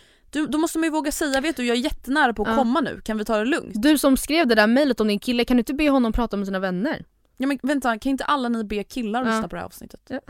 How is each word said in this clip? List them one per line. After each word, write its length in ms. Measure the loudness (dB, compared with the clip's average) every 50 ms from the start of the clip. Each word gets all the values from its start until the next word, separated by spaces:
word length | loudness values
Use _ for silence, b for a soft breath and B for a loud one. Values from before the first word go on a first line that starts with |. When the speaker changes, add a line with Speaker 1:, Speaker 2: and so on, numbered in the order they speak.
| b b b b b _
Speaker 1:
Du, 160 | -4 -4 -2
då 120 | 0 0 0
måste 200 | 0 0 0 -2
man 80 | -2
ju 40 | 0
våga 220 | 0 -2 -2 -2 -2
säga, 280 | -2 -2 0 0 0
vet 160 | 0 -2 -2
du, 80 | -2 -2
jag 120 | 0 0
är 40 | 0
jättenära 540 | 0 -2 -6 -6 -6 -2 0 2 2 2 2
på 80 | 0 -2
att 60 | 0
Speaker 2:
Ja. 80 | 2
Speaker 1:
komma 240 | 2 2 2 2 0
nu, 200 | 0 -2 -4 -6 -6
kan 140 | -6 -4 -4
vi 60 | -2
ta 140 | 0 0 0
det 60 | 0
lugnt? 280 | 0 0 -2 -2 -6 -4 0 4
Speaker 2:
Du 160 | 4 4 6
som 180 | 6 4 4
skrev 300 | 4 2 0 2 2 4
det 80 | 4 4
där 120 | 4 4
mejlet 340 | 6 4 4 4 4 2 2
om 80 | 2 0
din 100 | 0 0
kille, 260 | -2 -2 0 0 2
kan 120 | 2 2
du 40 | 2
inte 140 | 2 0 0
be 140 | 0 2 4
honom 240 | 4 4 4 2 0
prata 240 | 0 -2 -2 -2
med 100 | -4 -4
sina 120 | -4 -4 -4
vänner? 460 | -2 -2 -2 -2 -2 -4 -4 -6 -8 -14 _ _ _ _ _ -6
Speaker 1:
Ja 80 | -4
men 120 | -2 -2 -2 -2
vänta, 360 | -2 -2 0 0 -2 -2 -2
kan 120 | -2 -2
inte 140 | -2 -2 -2
alla 240 | -2 -2 0 0 -2
ni 160 | -2 -2 -4
be 180 | -4 -6 -6 -6
killar 360 | -6 -8 -6 -6 -4 -4 -2 -2
att 40 | 0
Speaker 2:
Ja. 40 | 0
Speaker 1:
lyssna 140 | -2 -2 -4
på 60 | -8
det 40 | -10
här 60 | -12
avsnittet? 340 | -12 -14 -18 -20 -20 -20 -20 _ -12
Speaker 2:
Ja. 120 | -12 -12 -12 B